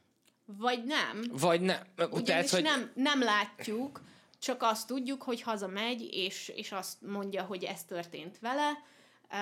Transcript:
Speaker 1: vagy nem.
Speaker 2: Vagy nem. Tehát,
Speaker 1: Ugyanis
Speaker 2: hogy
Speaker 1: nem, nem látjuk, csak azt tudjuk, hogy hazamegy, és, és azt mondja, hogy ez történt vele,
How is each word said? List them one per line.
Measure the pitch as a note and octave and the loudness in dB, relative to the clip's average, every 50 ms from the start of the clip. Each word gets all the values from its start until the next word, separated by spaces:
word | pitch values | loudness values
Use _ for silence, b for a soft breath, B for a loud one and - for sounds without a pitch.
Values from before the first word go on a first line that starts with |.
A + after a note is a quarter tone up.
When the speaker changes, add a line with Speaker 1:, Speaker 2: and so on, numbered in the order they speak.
| b b _ _ _ _ _ _ _ | b b _ _ _ _ _ _ _
Speaker 1:
vagy | - G#3 G3 A3 B3 B3 A#3+ A#3 | -16 -8 0 0 2 2 2 0
nem. | B3+ D#4 C#4 F3+ A#2+ A#2 G#3 A3+ A#3 | 0 2 2 2 0 -2 -4 -6 -4
Speaker 2:
Vagy | A#3 C3+ C#3+ F3 E3+ F3 | 0 4 6 6 6 6
nem. | F3+ F#3+ E3+ - - - - | 6 4 2 0 -2 -6 0
Tehát, | - E3+ - - | 0 0 2 2
Speaker 1:
Ugyanis | E3+ A#3 A#3 E3+ E3 F3 C#4 | 0 2 4 4 4 4 4
Speaker 2:
hogy | - F#3 D4 | 4 4 4
Speaker 1:
nem, | D#4 D4 C4 A3+ - - | 4 4 2 0 -2 -2
nem | - C4 D4 D4 C4+ B3 | 2 2 4 4 4 4
látjuk, | A3 G#3 G#3 G#3 G#3+ - - - A3+ G#3+ A3+ C4 C#4 - - B B B B B B B B | 4 4 4 2 0 -4 -8 -6 -4 -4 -4 -4 -6 -8 -12 B B B B B B B B
csak | - - B3 B3+ - | -4 -4 -2 2 2
azt | A3+ A3+ A3+ - | 2 2 2 -2
tudjuk, | - B3 C#4 B3 B3 C#4 C4+ - | -4 -4 -4 -2 -4 -4 -4 -4
hogy | C4+ A#3 A#3 | -4 -4 -4
hazamegy, | - A#3 A3 G3 G3 F#3 F#3 G3+ A3 A#3 B3+ A3+ A#3 - - | -2 -2 -2 -2 -2 -4 -4 -2 -2 -2 -2 -4 -6 -6 -4
és, | F#3+ F#3 F#3+ - - - - - | -2 -2 -2 -4 -6 -10 -10 -10
és | - G#3+ - | -10 -10 -8
azt | G#3 F#3+ F#3 - - - | -6 -6 -6 -8 -10 -10
mondja, | - F#3+ G3+ G3+ G3+ G3 F#3+ F#3 F#3 | -10 -6 -6 -4 -4 -4 -4 -4 -4
hogy | F3+ G3+ F#3 F#3 | -4 -6 -6 -6
ez | - F#3+ E3+ - | -6 -8 -8 -10
történt | - F#3+ E3+ E3+ E3+ D#3+ D3 D#3 F3+ G#3+ - | -8 -8 -8 -8 -8 -10 -12 -12 -12 -12 -8
vele, | A3 A#3 C4 C#4+ D4 D4 D4 D4 B B B B B B B B B - - G3+ | -4 -2 0 2 2 0 0 -2 B B B B B B B B B -8 -4 -2